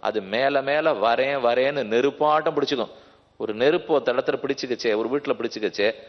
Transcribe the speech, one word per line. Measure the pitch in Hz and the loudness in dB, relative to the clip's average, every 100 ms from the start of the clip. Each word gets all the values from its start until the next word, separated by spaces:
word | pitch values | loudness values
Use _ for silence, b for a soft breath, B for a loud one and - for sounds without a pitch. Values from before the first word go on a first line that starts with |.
அது | 101 107 | -4 -4
மேல | 95 110 135 139 | -2 0 0 0
மேல | 139 147 160 | 0 0 0
வரேன் | 117 110 120 135 143 | 2 2 2 0 0
வரேன்னு | 120 120 135 147 | 2 2 2 0
நெருப்பாட்டம் | 110 113 139 139 151 156 156 147 | 0 2 2 2 2 2 2 -2
பிடிச்சுக்கும். | 139 131 107 - B B B - | -2 -2 -4 -10 B B B -8
ஒரு | 110 | -6
நெருப்பு | 107 135 170 - 147 | 0 2 2 2 0
ஒருத்த | |
இடத்துல | 123 123 131 139 | 2 0 0 -2
பிடிச்சுக்கச்சே, | 135 135 131 117 120 107 | -2 -4 -4 -2 0 0
ஒரு | 113 | 0
வீட்டுல | 143 143 | -2 -2
பிடிச்சுக்கச்சே, | 123 117 113 104 92 104 - | -2 -4 -4 -4 0 0 -2